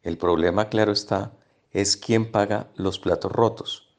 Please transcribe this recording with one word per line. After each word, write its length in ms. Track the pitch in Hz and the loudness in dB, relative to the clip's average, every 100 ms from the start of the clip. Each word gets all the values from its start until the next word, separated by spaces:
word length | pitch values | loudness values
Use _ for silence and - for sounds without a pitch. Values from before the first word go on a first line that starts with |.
El 160 | 87 85 | -6 -2
problema, 500 | 87 85 87 92 110 | 0 2 2 2 0
claro 240 | 113 107 | 0 2
está, 400 | 104 - 98 107 - _ _ _ | 0 -2 -4 -4 -12 _ _ _
es 240 | 98 98 - | -2 0 -2
quién 340 | - 113 113 | 2 0 2
paga 380 | 107 101 107 127 - | 0 0 -2 -6 -4
los 220 | 95 87 | -4 -2
platos 340 | 85 85 95 | -2 -2 0
rotos. 560 | - 113 - - - _ | 2 2 0 -12 -12 _